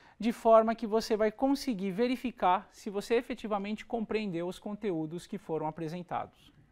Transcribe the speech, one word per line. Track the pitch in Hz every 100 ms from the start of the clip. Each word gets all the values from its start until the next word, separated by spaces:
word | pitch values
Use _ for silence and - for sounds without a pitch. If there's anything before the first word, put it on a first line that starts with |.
| - _
de | 214
forma | - 233 226 220 214
que | 226
você | 214 220 214
vai | 214
conseguir | 214 269 277 - 208 196
verificar | 185 247 254 254 - 185 185 202
se | - -
você | 196 202 233
efetivamente | 233 240 220 202 196 214 -
compreendeu | 233 214 214 214 165 175
os | 185
conteúdos | 208 208 214 165 156 170 -
que | 196
foram | - 160 156
apresentados. | 151 160 175 175 120 110 _ - - _